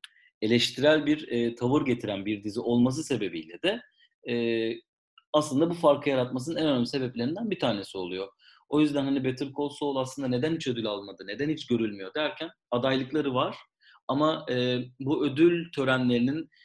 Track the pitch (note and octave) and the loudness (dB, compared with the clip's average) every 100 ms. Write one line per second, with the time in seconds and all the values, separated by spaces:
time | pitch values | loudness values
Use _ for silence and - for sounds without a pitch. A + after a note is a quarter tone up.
0 | - _ _ _ A2 A#2+ - - C#3+ D#3 | -20 _ _ _ 2 2 2 4 4 6
1 | C#3+ D3+ - A#2+ A#2 A#2 B2 D3 C#3 A#2+ | 4 0 0 -2 -2 0 0 2 2 -2
2 | G#2 G2 G2 G#2 G#2 A2 G#2 A#2+ B2 C3+ | -2 -4 -4 -4 -4 -4 0 4 4 2
3 | D#3+ B2 G2 E2+ D#2+ F2 E3+ A#3 - _ | -2 -2 -2 -6 -10 -4 -2 -2 -8 _
4 | _ _ - A#2+ A#2 A2+ A2+ - - _ | _ _ -6 -2 0 0 -2 -6 -12 _
5 | _ _ _ D3+ D3 C3+ E3 E3+ D#3 C#3+ | _ _ _ 2 2 2 0 4 4 4
6 | C#3+ C3 B2 B2+ B2+ D#3+ D#3 C3 A#2+ C#3 | 2 0 0 -4 -6 -2 0 2 0 -2
7 | B2+ A#2 B2 F3 A3+ F#3 C3+ G#2 F#2 G2 | -4 -2 -4 -2 -4 -2 0 -2 -6 -8
8 | F2+ F#2 F#2+ _ _ _ _ D3 D3+ C#3+ | -6 -6 -8 _ _ _ _ 2 2 2
9 | C3+ C#3 C3 B2+ C3+ C3 C#3+ C#3 C#3+ C3+ | 0 0 -2 -4 -6 -4 -6 -4 -4 -2
10 | B2+ - C3 B2 D#3 D#3+ C#3 A#2 G#2+ G#2 | -4 -4 -2 0 0 -2 -2 -4 -4 -6
11 | G2+ F#2+ F#2+ G#2+ D3 D#3 - A#2 A2 G2+ | -8 -14 -12 -4 -2 -4 -2 0 0 -4
12 | F#2+ D3+ D3 - D#3+ - _ A#2+ C3 C3 | -8 -4 -4 -4 -12 -12 _ 0 2 0
13 | C3 D3+ C#3 B2+ E3 A#3 - _ _ - | 0 -2 0 0 -2 -4 -18 _ _ -16
14 | - C3 D3+ D#3 - B2+ B2 B2 B2 - | -4 0 2 0 -2 0 2 0 -4 -6
15 | C3+ D3 C#3+ C3 E3+ E3+ E3+ - C3 B2+ | -2 0 0 4 4 4 -2 -2 2 4
16 | B2 A#2+ B2 D#3 D#3 _ | 4 4 4 0 -6 _